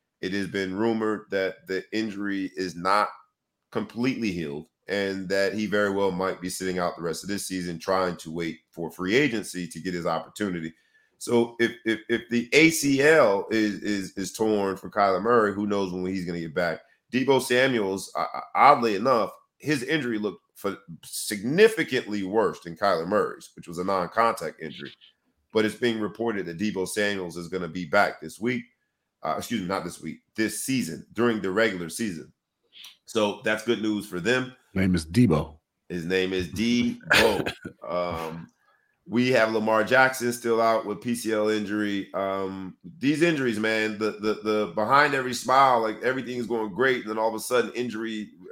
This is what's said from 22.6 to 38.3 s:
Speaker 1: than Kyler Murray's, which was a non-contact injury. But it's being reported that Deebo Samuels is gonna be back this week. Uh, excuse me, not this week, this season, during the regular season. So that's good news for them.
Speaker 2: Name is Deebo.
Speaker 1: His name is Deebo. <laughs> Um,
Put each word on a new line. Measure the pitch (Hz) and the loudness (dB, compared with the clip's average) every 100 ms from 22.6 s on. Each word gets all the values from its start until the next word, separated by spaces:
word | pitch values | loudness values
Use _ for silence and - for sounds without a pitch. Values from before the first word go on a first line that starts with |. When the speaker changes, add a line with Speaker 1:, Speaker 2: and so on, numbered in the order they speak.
Speaker 1:
than | 85 82 | -10 -2
Kyler | 101 87 82 | 0 0 2
Murray's, | 104 76 - - | 0 0 -6 -16
which | - - | -18 -10
was | 85 | -6
a | |
non-contact | 92 95 87 110 117 104 78 - | -2 0 0 2 2 0 -6 -8
injury. | 80 69 71 - - _ _ _ _ | -12 -12 -14 -16 -20 _ _ _ _
But | 110 | 0
it's | 107 104 | 0 0
being | 123 110 | -2 0
reported | 104 - 117 101 85 | -4 -4 -4 -2 -6
that | 82 | -4
Deebo | 107 95 92 | -2 -2 -2
Samuels | - 101 98 87 82 | 0 -2 -2 -6 -8
is | 85 | -6
gonna | 90 85 | -6 -6
be | 90 | -8
back | 82 101 92 - | 0 2 2 0
this | 80 - | -12 -6
week. | 113 123 - _ _ _ _ _ | -4 -4 -8 _ _ _ _ _
Uh, | 78 87 | -4 -4
excuse | - 117 | -4 -4
me, | 92 | -2
not | 98 | -4
this | 85 - | -4 -10
week, | 80 - _ | -12 -12 _
this | - 107 - | -2 -2 -2
season, | - 131 82 76 - | -2 -2 -2 -8 -8
during | - 120 110 | 0 0 0
the | 95 | 0
regular | 95 113 92 82 | 0 0 0 -8
season. | - 110 82 67 _ _ _ _ - - - - | -6 -6 -6 -14 _ _ _ _ -20 -20 -20 -6
So | 110 104 95 | 0 0 0
that's | 110 107 | -2 0
good | 117 110 | 0 0
news | 107 104 92 | 0 -2 -4
for | 90 | -4
them. | 95 127 127 - _ | 0 0 -2 -10 _
Speaker 2:
Name | 95 95 87 | 0 2 2
is | 80 | 2
Deebo. | 101 120 76 73 - _ _ - | 4 6 4 0 -12 _ _ -10
Speaker 1:
His | 87 | -8
name | 82 92 92 | 0 0 2
is | 92 85 | 0 -2
Deebo. | 95 117 120 120 - - - 113 98 - - | -2 0 2 0 -4 0 4 4 2 -4 -8
<laughs> | - - - | -14 -14 -6
Um, | 87 87 82 80 | -4 -2 -4 -8